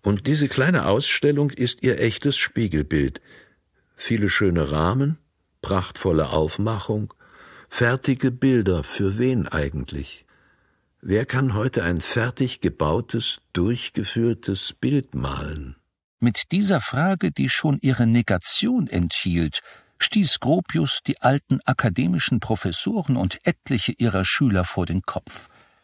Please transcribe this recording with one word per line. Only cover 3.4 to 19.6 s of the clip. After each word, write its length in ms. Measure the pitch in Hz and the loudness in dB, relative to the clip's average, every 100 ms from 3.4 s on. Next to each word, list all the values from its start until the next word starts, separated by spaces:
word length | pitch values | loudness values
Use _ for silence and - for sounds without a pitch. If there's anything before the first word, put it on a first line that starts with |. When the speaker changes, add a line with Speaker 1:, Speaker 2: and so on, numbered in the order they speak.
| - _ _ _ _ _ | -20 _ _ _ _ _
Speaker 1:
Viele 320 | - 113 101 | -2 0 2
schöne 420 | - 101 85 71 | 2 2 2 0
Rahmen, 460 | 76 82 123 139 160 _ _ _ _ | 0 0 0 0 -2 _ _ _ _
prachtvolle 680 | - 95 90 - 95 80 76 | -2 -2 -2 -4 0 0 0
Aufmachung, 880 | 80 78 - 104 110 - 107 104 - - - - - - | 0 -2 -2 -4 -4 -4 -4 -4 -12 -20 -20 -20 -20 -12
fertige 600 | - 120 131 - 127 131 | 0 0 2 0 0 0
Bilder, 540 | 123 135 123 95 87 | 2 2 4 2 0
für 320 | 73 - 98 101 | -2 -2 -2 0
wen 320 | 127 127 76 | 0 0 -2
eigentlich? 760 | 78 71 73 65 71 69 - _ _ _ _ _ _ _ _ | -2 -4 -4 -8 -8 -10 -14 _ _ _ _ _ _ _ _
Wer 220 | - 101 | 0 0
kann 300 | 127 127 135 | 0 0 0
heute 280 | 107 123 120 | 0 0 0
ein 200 | 85 87 | 0 -2
fertig 580 | - - 117 - 131 - | -2 -2 -2 -2 -4 0
gebautes, 800 | 87 76 76 90 - - - - _ | -4 0 0 0 -2 -4 -4 -6 _
durchgeführtes 1200 | - 92 120 - - 101 - 117 110 - 98 - - | -2 0 0 -4 -6 -4 0 0 0 -4 -4 -6 -4
Bild 360 | 123 143 - | 0 0 -2
malen? 600 | 67 67 67 71 76 69 - _ _ _ _ | -6 -6 -6 -8 -8 -10 -16 _ _ _ _
Speaker 2:
Mit 340 | 120 104 - | 0 0 -2
dieser 300 | 185 202 170 | 0 2 2
Frage, 480 | - 123 175 190 180 | 0 0 0 2 -2
die 180 | 143 135 | 0 0
schon 300 | - 156 139 | 0 0 2
ihre 260 | 135 120 117 | 0 2 4
Negation 800 | 117 113 90 - - 220 254 175 | 4 2 0 2 2 2 0 0
enthielt, 760 | 90 85 - 92 85 80 - | 0 0 0 0 0 0 -4